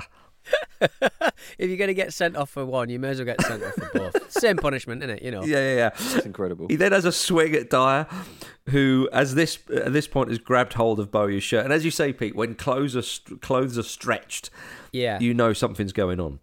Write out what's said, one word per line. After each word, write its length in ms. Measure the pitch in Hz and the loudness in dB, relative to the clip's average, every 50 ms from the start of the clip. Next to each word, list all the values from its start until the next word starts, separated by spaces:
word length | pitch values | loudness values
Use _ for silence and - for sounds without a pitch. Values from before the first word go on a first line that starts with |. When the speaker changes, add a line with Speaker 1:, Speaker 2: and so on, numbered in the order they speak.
| - - _ _ - _ _ _ - - - 605 - - - - | -8 -12 _ _ -20 _ _ _ -8 -2 -2 -2 -2 -2 -4 0
Speaker 1:
<laughs> 120 | - - - - 269 - - - 320 311 - - - - - - | 0 0 0 2 -2 -2 0 0 -2 -2 -2 -4 -10 -16 -10 -6
If 120 | - 185 | -4 -4
you're 80 | 185 185 | -2 -2
gonna 160 | 202 196 190 | 0 0 0
get 200 | 185 190 - 156 | -2 -2 -4 -2
sent 220 | - 180 170 175 | -2 -2 -2 0
off 140 | 156 143 - | -2 -4 -4
for 140 | - 143 135 | -4 -8 -6
one, 240 | 131 127 127 120 120 | -4 -2 -2 -2 -2
you 100 | 120 123 | -4 -4
may 100 | 131 135 | -4 -4
as 80 | 135 131 | -4 -4
well 80 | 127 | -4
get 160 | 120 117 135 | -4 -2 -2
sent 220 | 180 - 113 107 - | -2 -2 -2 -6 -8
off 100 | 571 - | -8 -8
for 160 | - - 622 494 | -8 -8 -4 -4
both. 380 | 466 - - - 392 - - | -4 -2 -2 -2 -2 -2 -2
<laughs> 80 | - 381 | -2 0
Same 180 | - 226 190 156 | 2 2 2 2
punishment, 440 | 147 147 139 127 - 123 117 131 | 0 -2 -2 -4 -6 -8 -10 -8
innit? 220 | 147 127 107 - - | -6 -8 -8 -8 -8
You 80 | 127 | -8
know. 120 | 117 98 92 | -6 -6 -2
Speaker 2:
Yeah, 140 | 156 151 139 | 0 0 2
yeah, 160 | 135 135 131 | 2 2 4
yeah. 140 | 123 117 107 - - 214 254 262 | 4 2 2 2 -2 -4 -2 0
Speaker 3:
It's 100 | 240 - | 0 -2
incredible. 420 | 104 95 - 98 90 87 85 85 90 | -2 -2 -4 -4 -4 -4 -4 -4 -2
Speaker 2:
He 60 | 143 | 0
then 160 | 156 185 202 | 2 4 4
has 140 | 196 196 165 | 4 4 2
a 60 | 175 | 2
swing 440 | 160 - - - 185 165 160 165 156 | 0 0 0 2 4 4 4 4 2
at 140 | 143 120 - | 0 0 2
Dyer, 360 | - 127 127 131 135 143 156 - 180 185 185 - - - - - - _ - 135 | 2 4 4 4 4 2 0 -4 -8 -12 -14 -14 -16 -18 -20 -20 -20 _ -4 0
who, 400 | 131 143 139 135 131 131 131 131 | 2 4 6 6 6 4 4 4
as 220 | - 123 143 135 131 | 4 2 2 4 4
this, 220 | 151 165 156 - - - - - | 2 2 2 0 -6 -8 -4 -2
at 200 | 123 - 127 131 | 0 0 2 0
this 140 | 151 143 - | 0 0 0
point, 220 | - 139 131 117 | 0 0 0 0
has 80 | 117 113 | -2 -4
grabbed 340 | - - 127 123 123 120 - | -2 2 4 4 4 2 2
hold 260 | 117 117 113 110 110 | 2 2 2 2 2
of 100 | 101 101 | 0 0
Bowyer's 320 | - 107 104 101 101 98 - | 2 2 2 2 2 0 0
shirt. 200 | - 123 110 110 | 0 2 2 2
And 100 | 135 147 | 2 2
as 100 | 160 156 | 2 2
you 60 | 165 | 0
say, 200 | - - 156 143 127 | 0 0 0 0 0
Pete, 220 | - 120 104 - | -2 -4 -4 -2
when 180 | 101 113 117 113 | -2 -4 -4 -4
clothes 400 | - - 143 127 135 143 143 123 | -6 -4 -2 0 0 0 -2 -2
are 60 | 127 | -2
st-, 400 | 113 - - - - - - - | -4 -4 -6 -10 -12 -14 -18 -10
clothes 360 | - - 135 127 135 131 120 117 | -4 0 0 2 2 0 -2 -4
are 60 | 113 | -6
stretched, 680 | - - - - 120 113 101 - - - - - - - - - - - - - - | -6 -8 -8 -4 -4 -4 -4 -4 -10 -12 -12 -12 -12 -16 -16 -18 -18 -18 -18 -16 -10
Speaker 1:
Yeah. 280 | - 123 123 117 104 92 | -6 -2 -2 0 0 2
Speaker 2:
you 140 | 117 120 120 | 2 2 4
know 200 | 117 117 113 107 | 4 4 4 4
something's 400 | - 131 120 - - 104 98 - | 2 0 -2 -2 -2 -4 -4 0
going 260 | - 98 90 90 87 | 0 0 0 0 0
on. 200 | 87 78 71 69 | -2 -4 -6 -10